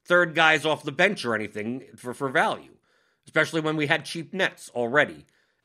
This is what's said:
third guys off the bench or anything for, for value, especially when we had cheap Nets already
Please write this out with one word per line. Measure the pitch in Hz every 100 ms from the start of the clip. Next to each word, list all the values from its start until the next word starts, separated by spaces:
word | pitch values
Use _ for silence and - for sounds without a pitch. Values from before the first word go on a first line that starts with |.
| -
third | 175 170 156
guys | 160 156 151
off | 143
the | 147
bench | 139 190 208 120
or | 110
anything | 104 107 107 131 - 107
for, | 123
for | 117 139
value, | 143 208 110 73 _ _ _ _ _ _
especially | 160 147 165
when | 156 156
we | 147
had | 160 -
cheap | 165 160
Nets | 185 180 - -
already | 120 117 143 120 78 - _ _ _